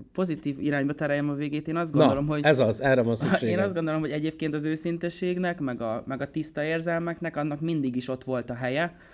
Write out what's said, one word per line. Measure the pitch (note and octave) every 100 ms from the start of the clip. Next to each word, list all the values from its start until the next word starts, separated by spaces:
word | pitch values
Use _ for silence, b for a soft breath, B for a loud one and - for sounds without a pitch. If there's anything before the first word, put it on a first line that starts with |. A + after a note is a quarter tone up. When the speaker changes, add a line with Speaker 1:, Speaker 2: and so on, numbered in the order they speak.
| -
Speaker 1:
pozitív | - F#3 D3 D3 C3+
irányba | D3 C#3+ C#3
tereljem | D3 D3 C#3+ D3
a |
végét, | C#3+ D3 D3+ D3+
én | E3
azt | E3+
Speaker 2:
Na, | D3
Speaker 1:
gondolom, | C#3+ C3+ D3
hogy | D3+
Speaker 2:
ez | D3 C3+
az, | A2 G#2+
erre | C#3 B2+
van | A#2 A2+
Speaker 1:
<laughs> | D#3+
Speaker 2:
szükségem. | F#3+ C3+ F3+
Speaker 1:
Én |
azt | G3
gondolom, | E3+ D#3+ D#3
hogy | D3+
egyébként | D3+ D#3 D#3 D#3
az | D3 D3+
őszinteségnek, | D#3 E3+ E3+ E3+ E3+ F3+ F3+ F3+ F3
meg | C3+ A#2+
a, | A2+ A2+ -
meg | C3
a | C#3+
tiszta | D#3 D3+ -
érzelmeknek, | D3+ E3 E3 E3 E3+ E3 E3+ D3
annak | D3+ D3
mindig | D#3+ D#3+ C3 B2
is | B2
ott | B2+
volt | C3 B2+ A#2
a |
helye, | A#2+ B2+ C#3 E3+ b b